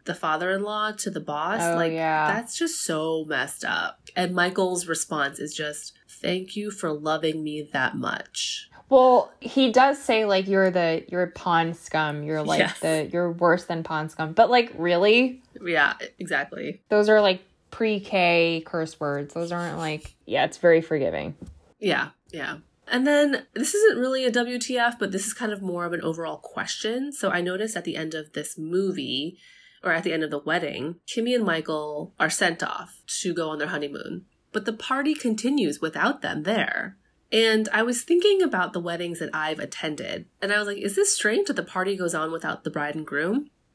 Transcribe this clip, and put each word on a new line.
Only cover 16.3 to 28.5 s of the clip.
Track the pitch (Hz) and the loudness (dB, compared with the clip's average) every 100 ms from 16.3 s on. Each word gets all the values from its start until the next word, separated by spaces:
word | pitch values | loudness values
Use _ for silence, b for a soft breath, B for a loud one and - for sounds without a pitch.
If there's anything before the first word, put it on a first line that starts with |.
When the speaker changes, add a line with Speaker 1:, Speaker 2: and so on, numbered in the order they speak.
| 147 143 - 147 - - | -4 -4 -8 -10 -8 0
Speaker 2:
Those | 208 208 | 4 6
are, | 214 | 6
like, | 202 185 - _ - | 6 2 -4 _ -14
pre-K | - 226 208 202 196 175 170 170 165 160 | -2 0 0 -2 2 4 4 4 0 -4
curse | 170 160 - | -4 -4 -4
words. | 147 143 143 | -4 -4 -6
Those | 165 170 | -6 -4
aren't, | 175 175 151 | -4 -4 -4
like, | 160 151 - _ - | -4 -6 -10 _ -4
yeah, | 135 156 | 0 0
it's | - | 4
very | 175 165 | 6 6
forgiving. | 160 156 101 80 73 - - - _ - | 4 -2 -2 -2 -6 -10 -16 -20 _ -6
Speaker 1:
Yeah, | 202 139 123 _ _ | -2 -2 -4 _ _
yeah. | 160 135 151 - _ - | -10 -10 -10 -16 _ -4
And | 247 269 | 0 4
then | 294 294 269 - | 4 4 2 -4
this | 208 302 | -4 -2
isn't | 403 440 247 | 6 6 6
really | 254 262 254 | 0 0 0
a | |
W | 240 240 247 | 0 -2 -4
T | 240 247 | -2 2
F, | 240 240 | 0 0
but | 202 | -4
this | 190 196 | -2 -4
is | |
kind | - 233 | -4 -4
of | 208 | -4
more | 190 175 175 | -4 -4 -4
of | |
an | 170 | -4
overall | 165 160 165 151 | -4 -4 -6 -8
question. | - - - - 214 240 285 | -10 -10 -8 -6 -4 -4 -4
So | 277 190 | -2 0
I | 180 | 0
noticed | 175 185 220 196 | -2 -2 -4 -6
at | |
the | - - | -6 -6
end | 160 | -6
of | 160 151 | -8 -8
this | - 147 | -8 -8